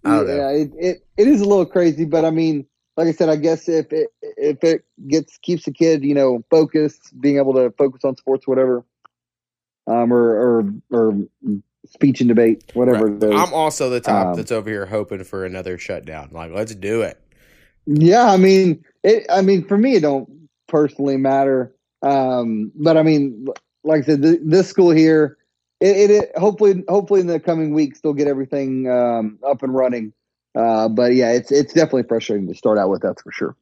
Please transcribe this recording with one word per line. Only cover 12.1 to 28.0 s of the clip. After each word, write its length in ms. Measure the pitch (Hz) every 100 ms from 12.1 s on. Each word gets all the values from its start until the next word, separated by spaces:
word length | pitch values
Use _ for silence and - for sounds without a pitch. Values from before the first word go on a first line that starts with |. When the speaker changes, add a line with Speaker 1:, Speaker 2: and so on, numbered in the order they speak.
| 131
Speaker 2:
and 60 | 123
debate, 360 | 113 117 110 _
whatever 320 | 120 123 117 110
Speaker 1:
Right. 160 | 104
Speaker 2:
it 100 | 107
is. 60 | 104
Speaker 1:
I'm 140 | 175
also 360 | 151 156 147 131
the 120 | 123
type 260 | 117 104 92
Speaker 2:
Um, 60 | 87
Speaker 1:
that's 160 | -
over 180 | 113 104
here 160 | 104 95
hoping 380 | 107 101 98
for 220 | 92 98 92
another 320 | 92 92 90
shutdown. 520 | - 92 - 78 71
Like, 200 | - 82
let's 240 | 92 110 107
do 260 | 98 113
it. 200 | 82 - _ _ _ _ _ _ -
Speaker 2:
Yeah, 400 | 147 165 214 240
I 100 | 185
mean, 460 | 190 190 185 156 _ _
it, 220 | 185 220 -
I 120 | 190
mean, 240 | 190 196 -
for 120 | 202
me, 180 | 247 226
it 60 |
don't 280 | 151 139 - 143 160 _ _
personally 480 | 160 147 - 139 135
matter. 580 | 135 135 139 131 123 _ _ _
Um, 720 | 139 139 131 127 117 110 107 -
but 220 | 151 160
I 60 |
mean, 420 | 160 151 139 110 135
l-, 60 | - _ _ 147
like 180 | 156
I 20 | 147
said, 140 | 147
th-, 180 | 151 165
this 240 | 151 180 185
school 220 | - 180
here, 460 | 160 160 160 147 - _ _ _ _
it, 160 | 185 196
it, 160 | 202
it, 200 | 208 175 156
hopefully, 460 | 196 202 208 185 185
hopefully 320 | 190 180 202
in 60 | 175
the 120 | 165
coming 340 | - 165 156
weeks 280 | 151 147 -